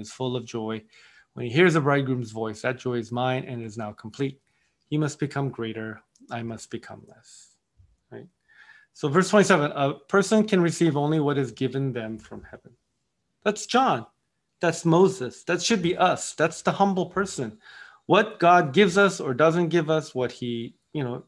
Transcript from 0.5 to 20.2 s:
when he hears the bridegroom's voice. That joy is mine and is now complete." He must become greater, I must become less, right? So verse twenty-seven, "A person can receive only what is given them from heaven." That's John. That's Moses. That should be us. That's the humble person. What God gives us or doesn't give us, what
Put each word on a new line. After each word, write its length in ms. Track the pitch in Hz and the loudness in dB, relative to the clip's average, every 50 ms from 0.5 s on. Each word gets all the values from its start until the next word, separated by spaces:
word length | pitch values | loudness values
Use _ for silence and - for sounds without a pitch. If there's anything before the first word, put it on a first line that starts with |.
| - 117 110 110 110 107 107 _ _ _ _ _ _ _ _ _ _ | -8 -8 -6 -6 -8 -8 -10 _ _ _ _ _ _ _ _ _ _
when 120 | - 123 | -12 -10
he 60 | 120 | -2
hears 240 | 113 151 185 180 160 | 2 4 4 4 4
the 60 | 165 | 2
bridegroom's 500 | 135 147 143 143 135 127 131 123 120 107 | 2 2 0 0 0 -2 -2 -4 -4 -8
voice. 320 | 107 110 110 110 107 - - | -8 -8 -8 -8 -8 -6 -6
That 160 | 127 123 120 | -6 -6 -4
joy 160 | - 127 123 | -4 -4 -4
is 160 | 120 110 107 | -4 -6 -6
mine 320 | 120 123 127 127 127 131 - | -4 -4 -2 -2 -2 -4 -6
and 180 | - 127 117 113 | -8 -10 -12 -12
is 140 | 113 101 117 | -12 -10 -10
now 140 | 110 107 | -10 -10
complete." 500 | 104 - - 110 - - 139 135 139 _ _ _ _ _ _ _ _ _ _ _ | -12 -14 -16 -16 -8 -6 -6 -6 -6 _ _ _ _ _ _ _ _ _ _ _
He 80 | 151 151 | -4 -2
must 220 | 156 143 147 - | -2 -2 -4 -6
become 300 | 147 139 - 139 139 131 | -8 -6 -4 -4 -6 -6
greater, 520 | 117 - 113 110 107 110 110 110 107 - _ _ _ _ - - | -6 -8 -8 -8 -8 -10 -10 -12 -12 -14 _ _ _ _ -16 -12
I 100 | 123 117 117 | -12 -10 -10
must 280 | 113 113 107 - - | -10 -10 -12 -12 -14
become 320 | - 113 - - 104 - - - | -14 -14 -14 -16 -18 -20 -20 -20
less, 480 | - - _ _ - - - _ _ _ _ _ _ _ _ _ _ _ _ _ | -20 -20 _ _ -20 -20 -20 _ _ _ _ _ _ _ _ _ _ _ _ _
right? 160 | 120 117 - - _ _ _ _ _ - - - - _ _ _ _ | -20 -18 -18 -20 _ _ _ _ _ -20 -20 -20 -20 _ _ _ _
So 140 | - - 147 | -6 -4 0
verse 220 | 135 185 185 185 | 2 2 2 4
twenty-seven, 420 | - 208 190 - 196 156 147 147 - | 4 4 6 6 4 4 2 0 -2
"A 180 | 147 139 139 151 | -2 -2 -2 -2
person 520 | - _ - - 196 190 - 220 214 208 | -6 _ 0 0 0 2 4 2 2 2
can 160 | 214 202 185 | 2 2 2
receive 360 | 175 165 - - 175 160 135 147 | 2 2 2 2 2 2 2 2
only 220 | 143 147 156 160 | 0 0 0 0
what 180 | 143 143 143 143 | 0 0 0 0
is 140 | 135 117 | -2 -4
given 420 | 110 - 135 120 - 135 139 135 117 | -4 -4 -4 -4 -2 -4 -4 -4 -4
them 240 | 120 113 110 110 107 | -6 -8 -8 -10 -12
from 260 | - - 110 104 - | -14 -16 -20 -20 -18
heaven." 280 | - - - _ - _ _ _ _ _ _ _ _ _ _ _ _ _ _ - | -20 -20 -20 _ -20 _ _ _ _ _ _ _ _ _ _ _ _ _ _ -4
That's 220 | 208 208 - - | -4 -4 -4 -4
John. 400 | - - 247 269 233 151 120 110 - _ _ _ _ _ _ _ _ _ _ | 0 0 2 2 2 0 -2 -4 -10 _ _ _ _ _ _ _ _ _ _
That's 240 | 175 170 160 - - | -2 -2 -2 0 2
Moses. 600 | 170 160 170 190 185 - - 127 117 - - - | 4 6 6 6 4 2 -2 -8 -10 -10 -10 -6
That 180 | - 175 175 | -4 -4 -2
should 200 | - - 233 196 | 0 0 0 0
be 140 | 165 170 - | 0 -2 0
us. 380 | - 180 180 143 - - - - | 2 2 2 2 0 -4 -8 -2
That's 280 | - 151 165 - - - | -2 -2 -2 -2 -2 -4
the 100 | 190 156 | -2 0
humble 320 | - 196 202 190 185 180 | 2 2 2 2 0 -4
person. 540 | 180 - 185 202 185 - - 127 110 - - _ - - - - - - _ _ - | -4 -4 -4 -4 -4 -6 -8 -8 -8 -10 -14 _ -20 -20 -20 -20 -20 -20 _ _ 2
What 320 | 160 202 220 214 - - | 4 4 4 2 0 2
God 340 | 170 170 180 175 160 143 131 | 6 6 8 8 6 4 4
gives 240 | 180 208 190 165 202 | 4 4 6 6 6
us 240 | 202 190 185 - | 4 4 2 0
or 120 | 156 143 127 | -4 -4 0
doesn't 360 | 120 151 165 160 175 175 160 | 4 4 4 4 2 0 2
give 200 | 170 175 156 151 | 0 0 2 2
us, 240 | 160 156 151 - - | 0 -2 -2 -4 -4
what 200 | 127 | -4